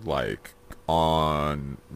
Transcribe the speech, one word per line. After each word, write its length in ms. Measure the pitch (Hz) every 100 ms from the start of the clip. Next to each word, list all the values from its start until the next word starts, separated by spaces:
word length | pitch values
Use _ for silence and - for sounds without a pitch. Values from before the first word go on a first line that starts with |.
like, 500 | 104 69 58 - - - - - -
on 880 | 82 80 80 78 76 76 73 69 67 -